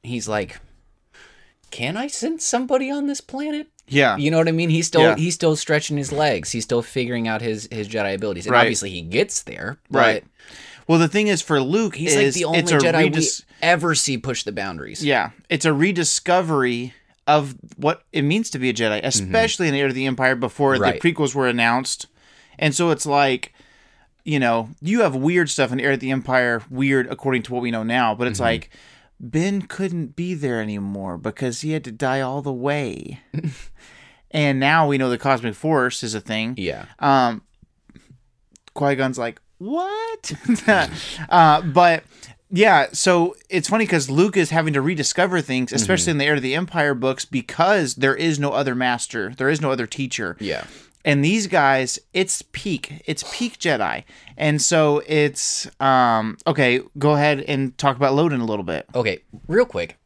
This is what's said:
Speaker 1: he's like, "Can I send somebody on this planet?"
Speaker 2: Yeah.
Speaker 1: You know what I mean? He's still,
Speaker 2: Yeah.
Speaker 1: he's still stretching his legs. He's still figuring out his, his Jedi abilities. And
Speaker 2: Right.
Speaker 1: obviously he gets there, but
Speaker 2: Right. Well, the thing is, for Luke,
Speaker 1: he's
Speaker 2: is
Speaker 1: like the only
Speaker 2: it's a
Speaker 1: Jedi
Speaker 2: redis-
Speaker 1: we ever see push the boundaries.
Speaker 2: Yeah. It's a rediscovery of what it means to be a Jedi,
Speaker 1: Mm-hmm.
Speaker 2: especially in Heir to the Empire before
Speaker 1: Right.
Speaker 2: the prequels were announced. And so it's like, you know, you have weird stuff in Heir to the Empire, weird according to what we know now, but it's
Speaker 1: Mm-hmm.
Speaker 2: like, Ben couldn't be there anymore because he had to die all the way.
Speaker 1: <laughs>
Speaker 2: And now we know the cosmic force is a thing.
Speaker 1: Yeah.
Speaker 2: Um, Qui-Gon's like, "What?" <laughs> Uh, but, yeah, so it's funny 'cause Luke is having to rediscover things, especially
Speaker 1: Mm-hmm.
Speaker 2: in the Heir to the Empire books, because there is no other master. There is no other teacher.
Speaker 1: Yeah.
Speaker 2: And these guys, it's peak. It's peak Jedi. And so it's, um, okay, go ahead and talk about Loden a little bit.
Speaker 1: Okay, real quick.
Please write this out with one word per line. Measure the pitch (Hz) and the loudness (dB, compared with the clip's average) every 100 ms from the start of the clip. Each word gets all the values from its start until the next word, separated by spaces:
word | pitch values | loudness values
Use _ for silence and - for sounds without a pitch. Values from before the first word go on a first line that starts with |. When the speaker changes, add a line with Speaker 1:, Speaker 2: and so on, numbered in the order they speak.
Speaker 1:
he's | 117 120 101 | -6 -8 -4
like, | 107 90 - - _ _ _ _ _ - _ _ _ _ | -4 -4 -10 -20 _ _ _ _ _ -20 _ _ _ _
"Can | - 127 196 | -8 -6 -4
I | 285 | -6
send | - 254 320 | -6 -6 -4
somebody | - 247 254 262 262 | -4 -4 0 0 0
on | 285 285 | -4 -4
this | 277 | -6
planet?" | - 262 302 294 302 _ _ | -8 -8 -6 -6 -10 _ _
Speaker 2:
Yeah. | 135 131 101 | 2 4 2
Speaker 1:
You | 147 | 0
know | 165 | 2
what | 165 | 2
I | |
mean? | 165 170 | 0 0
He's | 160 160 | 0 2
still, | 165 | 6
Speaker 2:
Yeah. | 156 107 | 6 4
Speaker 1:
he's | 170 | -2
still | 165 165 156 | 0 0 0
stretching | - 151 - 147 | 0 -2 0 -6
his | 135 | -4
legs. | 143 151 104 - | 0 0 0 -4
He's | 117 | -8
still | - 120 | -2 -2
figuring | 117 131 123 120 113 | -2 -6 -4 -4 -4
out | 110 | -4
his, | 117 107 110 | -4 -6 -8
his | 113 104 | -10 -6
Jedi | 110 101 98 | -4 -4 -4
abilities. | 104 87 87 | -4 -6 2
And | |
Speaker 2:
Right. | - | 4
Speaker 1:
obviously | 117 107 101 | 4 2 -6
he | 90 | -10
gets | 82 107 202 - | -4 -2 -2 -4
there, | - - 101 135 _ | -8 -12 -12 -12 _
but | 135 | 2
Speaker 2:
Right. | 117 107 _ _ - - - - - | 2 2 _ _ -20 -20 -20 -14 2
Well, | 160 | 4
the | 165 | 4
thing | 202 214 | 2 0
is, | 175 | 0
for | - 147 | 0 0
Luke, | 131 196 220 139 | 2 0 0 -2
Speaker 1:
he's | 156 143 | 0 4
Speaker 2:
is | |
Speaker 1:
like | 139 135 | 2 2
the | 165 | 0
only | 170 | 0
Speaker 2:
it's | 175 | 2
a | 151 | 2
Speaker 1:
Jedi | 170 165 151 | 2 4 2
Speaker 2:
redis- | 156 156 - | 2 -2 -4
Speaker 1:
we | _ - 165 | _ -4 0
ever | 175 170 | 2 2
see | 151 - 127 | 0 -2 -4
push | 135 120 | -4 -6
the | - | -6
boundaries. | 104 98 82 55 - | -6 -8 -8 -12 -4
Speaker 2:
Yeah. | 147 127 113 - - | 0 2 0 -8 -4
It's | 170 165 | 0 2
a | |
rediscovery | 143 180 175 156 - - 180 170 151 127 120 123 - _ _ - | 4 2 2 0 -2 2 2 2 2 2 -2 -6 -14 _ _ 2
of | 151 139 131 - - | 2 2 -10 -20 -2
what | 147 170 _ | -2 -2 _
it | 160 | -2
means | 143 202 226 | 2 0 -2
to | 139 | -2
be | 127 | -2
a | |
Jedi, | 113 113 107 | 0 0 0
Speaker 1:
Mm-hmm. | 135 | -2
Speaker 2:
especially | 117 95 226 226 - 170 | -2 0 0 0 0 0
in | 139 | 0
Heir | 139 | 0
to | |
the | 127 135 | 0 -4
Empire | 127 131 127 | 0 0 0
before | 120 - 139 131 | -4 0 2 4
Speaker 1:
Right. | 95 87 | 2 2
Speaker 2:
the | 170 | 0
prequels | 165 143 139 | 0 -2 0
were | 127 | 0
announced. | 120 117 123 131 - - _ _ _ _ - | 2 2 2 -2 -8 -10 _ _ _ _ -2
And | 151 | 0
so | 143 170 | 2 2
it's | 151 156 | 2 2
like, | 143 139 127 - _ _ _ _ _ _ _ | 2 4 2 -4 _ _ _ _ _ _ _
you | - 151 | -2 0
know, | 123 117 110 - | 2 0 -2 -8
you | 151 233 | -2 2
have | 196 131 | 2 2
weird | 143 180 156 | 2 2 0
stuff | - 127 | 0 0
in | 123 | 0
Heir | 135 | 0
to | 135 | -2
the | 131 | -2
Empire, | 135 127 127 123 117 - | -4 0 0 2 -2 -4
weird | 127 139 135 120 | -2 2 2 0
according | 120 135 127 | -4 -2 -2
to | 110 | -2
what | 123 | -4
we | 120 | -4
know | 113 | -4
now, | 110 123 117 107 | -2 0 0 0
but | 123 | -4
it's | 101 | 0
Speaker 1:
Mm-hmm. | 117 | 0
Speaker 2:
like, | 117 - - - - _ _ | -2 -6 -20 -20 -20 _ _
Ben | 123 156 185 202 | -6 -2 0 -2
couldn't | - - 190 170 147 - | -6 -6 -6 -4 -6 -6
be | 180 | -6
there | 170 139 117 | -4 -2 -2
anymore | 107 104 98 98 95 87 | -4 -6 -6 -6 -8 -6
because | 110 - 127 113 | -8 -6 -6 -6
he | 156 | -6
had | 156 | -6
to | 131 | -8
die | 110 135 135 | -6 -2 -2
all | 131 139 | -2 -6
the | 143 | -6
way. | 127 135 147 127 80 - 131 _ | -4 -4 -2 -4 -8 -14 -16 _
Speaker 1:
<laughs> | 147 156 127 - - - - - _ _ | -8 -6 -8 -18 -20 -20 -20 -20 _ _
Speaker 2:
And | 151 147 135 | 0 0 2
now | 139 - 147 | 2 4 4
we | 139 | 2
know | 131 | 0
the | 120 | 0
cosmic | 139 127 117 101 | 2 0 0 -4
force | 156 151 127 - | 0 2 0 -2
is | 117 107 | -6 -8
a | |
thing. | - 110 113 123 | -6 -4 -4 -4
Speaker 1:
Yeah. | 90 57 - - | -6 -6 -12 -2
Speaker 2:
Um, | 143 135 127 156 _ _ _ _ _ - _ - _ _ _ _ - | 2 4 2 -2 _ _ _ _ _ -20 _ -20 _ _ _ _ -18
Qui-Gon's | - 143 135 131 127 | -2 0 2 -2 -2
like, | 117 113 _ _ | -6 -8 _ _
"What?" | 190 311 381 427 453 440 - 147 - 226 - | -6 -4 -4 -6 -8 -10 -12 -8 -2 0 2
<laughs> | 196 143 160 - - 151 | 2 2 -6 -12 -12 2
Uh, | 175 160 151 | 6 8 6
but, | 170 143 175 160 - - - - _ | 2 4 6 4 -2 -20 -20 -20 _
yeah, | 180 214 165 135 | 2 6 6 4
so | - 190 175 170 - _ | 0 2 4 2 -2 _
it's | 185 - | -4 0
funny | 220 208 | 0 2
'cause | 170 131 | 0 0
Luke | 135 196 190 | 2 2 2
is | 156 | 2
having | 160 160 | 0 0
to | 143 | 0
rediscover | 139 170 - - 185 180 | 0 -2 -2 0 0 0
things, | 143 127 123 | -2 -4 -2
especially | 131 110 185 | -2 0 0
Speaker 1:
Mm-hmm. | 175 | 2
Speaker 2:
in | 151 | 0
the | 143 | 2
Heir | 147 | 0
to | |
the | 131 143 | 0 -4
Empire | 180 170 147 | -4 -2 0
books, | 131 131 131 - | 0 -2 -4 -4
because | 131 - - 175 208 143 - | -6 -6 0 2 2 0 0
there | 135 131 | 0 2
is | 165 147 | 0 0
no | 143 | -2
other | 123 135 123 | 0 -2 0
master. | 127 120 - 117 101 127 | 0 -2 -4 -6 -6 -2
There | 131 | 0
is | 151 | 0
no | 147 | -2
other | 127 113 | -2 -4
teacher. | - 135 - 98 80 | -6 -6 -6 -6 -6
Speaker 1:
Yeah. | 98 73 50 - - _ | -6 -6 -8 -20 -20 _
Speaker 2:
And | 160 143 147 | 0 2 2
these | 220 196 | 0 2
guys, | 175 139 135 127 - _ | 2 4 2 0 -6 _
it's | 180 185 - - | -2 -2 -4 -8
peak. | - 208 160 - 151 - | -10 -4 -4 -6 -12 -8
It's | 151 - - | -8 -8 -6
peak | 240 - | -6 -2
Jedi. | 175 131 92 - - - - - | -2 0 -2 -4 -12 -20 -20 -4
And | 151 147 | 0 2
so | - 165 151 147 - | 2 4 4 2 2
it's, | 151 147 131 - - - _ | 2 2 0 -6 -6 -8 _
um, | 135 131 123 113 110 - - | 2 4 4 2 0 -4 -2
okay, | 139 127 123 - 143 | 2 2 2 -2 0
go | 143 | 2
ahead | 147 147 143 - | 4 4 0 -2
and | 139 135 - | -2 -2 0
talk | 143 123 | -2 2
about | 139 | 2
Loden | 139 165 135 | 4 2 0
a | 113 | -2
little | 104 | -4
bit. | 92 80 - | -4 -6 -4
Speaker 1:
Okay, | 123 110 90 _ - - | -2 -2 -4 _ -20 -2
real | 190 247 | 0 2
quick. | 98 85 - | -2 -6 -10